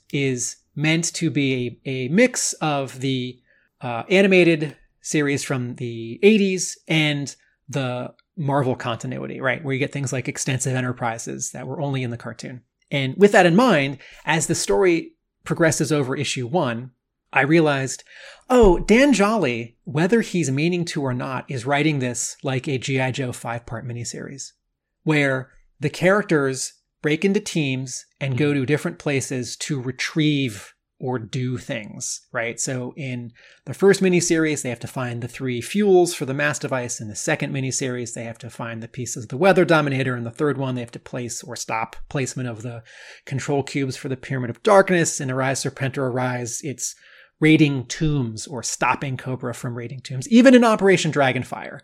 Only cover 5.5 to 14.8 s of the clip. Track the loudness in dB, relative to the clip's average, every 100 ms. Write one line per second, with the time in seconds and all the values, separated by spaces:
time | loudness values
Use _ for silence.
5.5 | -4 -6 -8 -8 -8 -10 4 6 6 4
6.5 | 0 -4 -8 -2 0 2 0 -4 -10 _
7.5 | _ -8 -4 -4 -4 -8 -14 _ -6 -2
8.5 | 2 2 0 -4 -6 -6 -8 -8 -4 -2
9.5 | -2 -2 -2 -2 -4 -4 -4 -6 -6 -4
10.5 | -2 -2 -2 -2 -4 -6 -6 -8 -10 -10
11.5 | -10 -10 -6 -4 -4 -4 -6 -10 -14 -14
12.5 | -16 -20 _ _ -4 -2 4 6 8 6
13.5 | 6 6 4 2 -4 -14 -8 -2 0 0
14.5 | -2 0 2